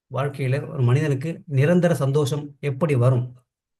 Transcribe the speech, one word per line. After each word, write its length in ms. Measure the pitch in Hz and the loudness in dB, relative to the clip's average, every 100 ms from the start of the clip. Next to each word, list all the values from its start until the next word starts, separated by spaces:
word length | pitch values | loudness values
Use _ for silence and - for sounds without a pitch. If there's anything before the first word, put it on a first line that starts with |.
| _ | _
வாழ்க்கையில 560 | 127 143 - 131 139 - | -6 -6 -4 -2 -2 -4
ஒரு 120 | 160 | -2
மனிதனுக்கு 640 | 120 139 156 131 160 165 - | 2 2 2 -2 -4 -10 -4
நிரந்தர 500 | 135 151 180 170 135 | 0 4 4 4 2
சந்தோஷம் 640 | 139 147 139 147 147 - | 0 0 0 -2 -6 -8
எப்படி 360 | 143 131 160 127 | -6 -2 0 2
வரும்? 500 | 123 127 123 - _ _ _ | 4 2 -2 -10 _ _ _